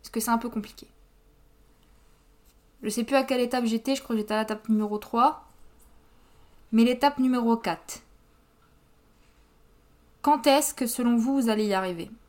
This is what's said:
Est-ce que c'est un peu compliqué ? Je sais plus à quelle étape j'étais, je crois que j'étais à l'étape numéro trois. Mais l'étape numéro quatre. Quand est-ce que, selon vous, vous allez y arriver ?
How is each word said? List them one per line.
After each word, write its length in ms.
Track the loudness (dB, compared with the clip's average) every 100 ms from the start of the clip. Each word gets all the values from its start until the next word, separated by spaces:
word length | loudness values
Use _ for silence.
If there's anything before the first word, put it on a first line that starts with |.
Est-ce 80 | -8
que 80 | -6
c'est 140 | 0
un 60 | -2
peu 100 | -2
compliqué ? 400 | -8 -10 -16 -20 _ _ _ _ _ _ _ _ _ _ -20 _ _ _ _ _ _ _ _
Je 60 | -6
sais 160 | -4
plus 100 | 0
à 80 | 0
quelle 180 | 2 0
étape 240 | 0 0
j'étais, 300 | 0 -2 -2
je 80 | -4
crois 140 | -2 -4
que 40 |
j'étais 140 | -2
à 60 | -2
l'étape 280 | -2 -6 0
numéro 300 | 0 0 -4
trois. 480 | -4 2 2 2 -16 -20 -20 _ -20 -20 _ _ _ -20 -20 -20 -2
Mais 100 | 4
l'étape 380 | 4 4 0 2
numéro 360 | 0 2 2 0
quatre. 460 | 0 -6 -10 -18 _ _ _ _ _ _ _ _ _ _ _ _ _ _ _ _ _ _ _ _ _ _
Quand 280 | 0 2 4
est-ce 260 | 4 2
que, 140 | -4 -6
selon 260 | -2 0
vous, 260 | 2 2 0
vous 60 | 0
allez 180 | 0 0
y 80 |
arriver ? 360 | -2 -4 -8 -12 -16